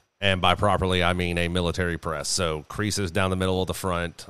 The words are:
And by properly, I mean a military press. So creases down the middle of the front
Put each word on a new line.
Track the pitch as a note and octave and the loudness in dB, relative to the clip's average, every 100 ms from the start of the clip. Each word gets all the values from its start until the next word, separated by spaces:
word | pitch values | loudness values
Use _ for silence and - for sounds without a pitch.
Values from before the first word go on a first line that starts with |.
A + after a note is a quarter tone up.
| _ - | _ -2
And | G2 F#2+ | 0 2
by | F2+ F2+ | 4 4
properly, | G#2 F#2 F#2 F#2 | 4 2 2 2
I | F2 | 2
mean | F2+ F2 F2 | 2 0 0
a | E2+ | 0
military | F2+ F2 E2 F2 E2 | 0 0 0 -2 -4
press. | E2+ D2+ C#2+ | -6 -6 -4
So | - F2 D#2 C#2+ | -2 -2 -2 -6
creases | - G#2 G2+ G2 | -4 -2 -2 -2
down | E2+ F#2+ | 0 0
the | F#2 | 0
middle | F#2 F#2 | 0 0
of | F#2 | -2
the | |
front | F2 F#2+ F2 F2 - - | -2 -2 -2 -4 -8 -14